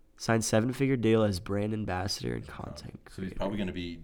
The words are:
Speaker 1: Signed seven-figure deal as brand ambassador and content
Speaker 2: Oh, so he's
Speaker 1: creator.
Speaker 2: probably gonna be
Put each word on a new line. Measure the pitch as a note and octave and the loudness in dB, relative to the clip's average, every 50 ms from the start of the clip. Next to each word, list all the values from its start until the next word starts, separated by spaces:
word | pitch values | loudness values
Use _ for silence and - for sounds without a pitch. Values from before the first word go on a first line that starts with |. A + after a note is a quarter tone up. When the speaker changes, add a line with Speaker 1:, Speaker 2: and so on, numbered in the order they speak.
| - _ _ - | -20 _ _ -6
Speaker 1:
Signed | - - A2+ A2+ G#2+ | 0 2 2 4 4
seven-figure | - - A2 A2 C3 B2 B2 C#3 C3 C3+ B2+ | 4 4 4 4 4 2 2 2 2 2 4
deal | A2 A2 A2 A2+ A2 | 4 6 6 6 6
as | G#2 G2 F2+ | 4 2 0
brand | - - G2 G2+ G#2 G#2+ A2 | -2 -2 -2 0 0 0 -2
ambassador | A2 G#2+ G2+ F2+ F2+ F#2 F#2 - - B2 - - | -2 -2 -2 -2 -2 -2 -2 -4 -2 -2 -4 -4
and | - - | -4 -6
content | - - - - - - - - - - | -8 -10 -10 -10 -10 -10 -12 -12 -14 -14
Speaker 2:
Oh, | - - - | -14 -16 -16
so | - - | -10 -10
he's | F#2+ F#2 | -8 -6
Speaker 1:
creator. | F2+ - | -4 -4
Speaker 2:
probably | F#2+ G2 G#2+ G#2 | -2 -2 -2 -2
gonna | G2+ F#2 | -2 -4
be | F2 F2+ F2 F2 E2+ E2 | -4 -4 -6 -6 -8 -10